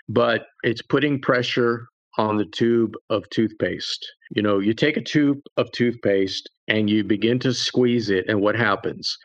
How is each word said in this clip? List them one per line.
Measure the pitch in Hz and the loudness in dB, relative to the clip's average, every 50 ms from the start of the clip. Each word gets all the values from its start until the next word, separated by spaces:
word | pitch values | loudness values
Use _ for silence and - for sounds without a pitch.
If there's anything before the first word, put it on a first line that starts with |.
| - - | -12 -2
but | 107 120 120 117 113 107 - - _ - - | 2 2 2 4 2 -2 -4 -8 _ -4 -2
it's | 123 110 - - | -2 -2 -2 -4
putting | - - 151 156 147 143 131 | 0 0 0 2 0 -2 -2
pressure | - - 127 123 123 - - 131 120 117 117 113 117 - _ _ _ _ - | 0 0 2 2 0 0 0 0 2 0 0 -2 -6 -16 _ _ _ _ -4
on | - 110 107 104 107 | -2 0 0 0 0
the | 101 | -2
tube | - - - 117 117 117 117 113 104 - - _ - | -4 -2 0 2 4 4 4 2 0 -2 -10 _ -4
of | 110 101 - - | -4 -4 -4 -4
toothpaste. | - 123 113 107 - - 98 90 87 80 - - - - - - - _ _ - | -2 -2 -2 -2 0 -2 -2 -2 -2 -6 -8 -8 -8 -10 -12 -18 -20 _ _ -6
You | - 110 | -4 -2
know, | 104 104 101 98 | 0 2 0 2
you | 98 107 113 | 2 0 0
take | - 151 147 151 | 2 0 0 0
a | - - | -2 -6
tube | - - 151 147 143 139 139 - - - | -2 0 2 2 2 0 -2 -6 -8 -4
of | - 120 - - | -4 -4 -4 0
toothpaste | - 120 123 120 - - 104 101 98 95 95 - - - - _ _ _ - | 0 0 0 0 0 0 2 2 2 2 0 -4 -8 -12 -14 _ _ _ -2
and | 107 107 107 104 | 0 0 2 2
you | 107 110 101 | 2 2 2
begin | 95 107 95 101 113 123 127 | 0 0 0 2 0 0 2
to | 127 131 120 | 0 -2 -2
squeeze | - - - - 123 123 120 120 120 107 101 | -2 -4 -2 0 2 2 2 2 0 0 0
it, | 98 92 92 - | 0 0 0 0
and | 110 101 | 0 2
what | 98 104 104 | 2 0 2
happens? | 113 117 104 98 98 - 90 - - - - - - | 2 0 0 0 -2 -2 -6 -8 -6 -8 -10 -10 -8